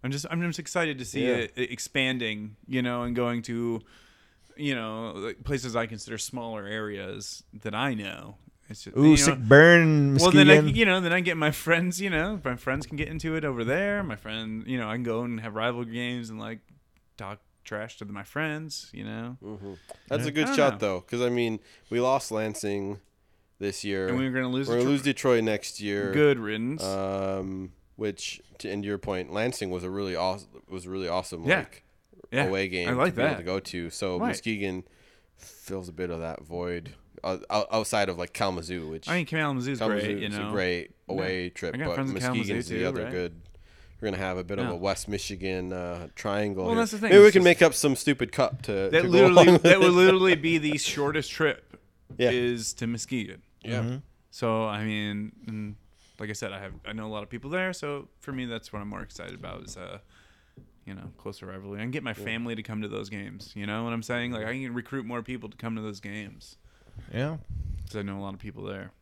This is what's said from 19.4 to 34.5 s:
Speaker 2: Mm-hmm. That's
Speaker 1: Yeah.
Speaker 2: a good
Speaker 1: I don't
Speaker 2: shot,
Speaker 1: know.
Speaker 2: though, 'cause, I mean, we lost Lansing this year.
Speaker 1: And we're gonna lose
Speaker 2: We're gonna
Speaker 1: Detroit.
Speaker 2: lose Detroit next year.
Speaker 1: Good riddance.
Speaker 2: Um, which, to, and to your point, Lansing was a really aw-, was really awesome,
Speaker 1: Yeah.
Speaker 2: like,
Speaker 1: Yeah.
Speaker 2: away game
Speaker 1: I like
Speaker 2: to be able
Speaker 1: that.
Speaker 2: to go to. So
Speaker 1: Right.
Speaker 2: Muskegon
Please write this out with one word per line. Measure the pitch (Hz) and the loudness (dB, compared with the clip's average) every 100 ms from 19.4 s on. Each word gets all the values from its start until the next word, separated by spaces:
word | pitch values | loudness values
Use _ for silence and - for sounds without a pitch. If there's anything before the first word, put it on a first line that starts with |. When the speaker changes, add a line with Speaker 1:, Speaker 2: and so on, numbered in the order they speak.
Speaker 2:
Mm-hmm. | 101 107 98 90 - - - | -14 -14 -14 -16 -18 -20 -6
That's | 135 | -4
Speaker 1:
Yeah. | 127 | -2
Speaker 2:
a | |
good | 147 | 0
Speaker 1:
I | 156 | 0
don't | 277 | 4
Speaker 2:
shot, | 139 | 2
Speaker 1:
know. | 104 | 2
Speaker 2:
though, | 104 92 | -2 -4
'cause, | - 120 | -6 -2
I | 123 | 0
mean, | 123 120 110 - - _ | 0 0 -2 -10 -20 _
we | 117 | 0
lost | 123 135 - | 2 0 -2
Lansing | 110 110 104 104 101 98 104 _ _ _ _ _ _ | -4 -4 -4 -4 -4 -4 -10 _ _ _ _ _ _
this | 101 98 | -6 -6
year. | 104 98 95 | -4 -2 -2
Speaker 1:
And | 127 | -2
we're | 131 | -2
gonna | 127 127 | -2 -2
lose | 127 139 | -2 0
Speaker 2:
We're | |
gonna | 120 | 2
Speaker 1:
Detroit. | 127 | 2
Speaker 2:
lose | 143 | 2
Detroit | 135 - 135 120 | 0 0 4 4
next | 110 107 - - | 4 0 -4 -8
year. | 104 101 101 | -4 -2 0
Speaker 1:
Good | 95 147 131 | 4 4 4
riddance. | 107 107 120 151 | -2 -4 -4 -4
Speaker 2:
Um, | 95 98 95 98 95 95 95 95 92 - _ - | -4 -2 -2 -2 -2 -4 -6 -8 -10 -16 _ -6
which, | 107 98 - - - - | -6 -6 -10 -12 -18 -14
to, | 104 | -8
and | 101 | -6
to | 101 | -4
your | 101 | -4
point, | - 92 80 | -4 -4 -4
Lansing | 98 117 127 95 | -2 -4 -4 -6
was | 90 | -4
a | 90 | -6
really | 95 98 | -6 -4
aw-, | 85 92 98 52 - _ | -2 -2 -4 -10 -20 _
was | 92 90 | -14 -8
really | 95 90 | -6 -4
awesome, | 90 90 85 | -4 -4 -6
Speaker 1:
Yeah. | 85 180 | 0 0
Speaker 2:
like, | - - _ _ _ - - | -2 -18 _ _ _ -20 -6
Speaker 1:
Yeah. | 127 | -2
Speaker 2:
away | 185 95 98 | 0 0 -2
game | 90 87 | -2 -2
Speaker 1:
I | |
like | 123 170 | 0 0
Speaker 2:
to | 113 | 2
be | |
able | 139 | -2
Speaker 1:
that. | 113 | -2
Speaker 2:
to | |
go | 87 95 | -4 -4
to. | - 90 85 | -4 -8 -8
So | - 98 90 | -6 -4 -2
Speaker 1:
Right. | 233 | -2
Speaker 2:
Muskegon | - 113 | -4 -4